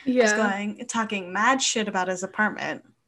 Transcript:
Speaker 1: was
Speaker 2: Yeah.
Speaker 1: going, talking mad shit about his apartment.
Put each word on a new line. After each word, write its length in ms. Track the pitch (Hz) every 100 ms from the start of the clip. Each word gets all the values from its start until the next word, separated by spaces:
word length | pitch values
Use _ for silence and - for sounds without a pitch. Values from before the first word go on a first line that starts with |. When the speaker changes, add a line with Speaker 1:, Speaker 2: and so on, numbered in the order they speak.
Speaker 1:
was 100 | 269 247
Speaker 2:
Yeah. 200 | 220 214
Speaker 1:
going, 480 | 208 196 208 - 247
talking 460 | 226 214 202 180
mad 300 | 190 233 262
shit 240 | - 226 202
about 200 | 190 180
his 140 | 185
apartment. 600 | 190 - 214 - 151 143 _ _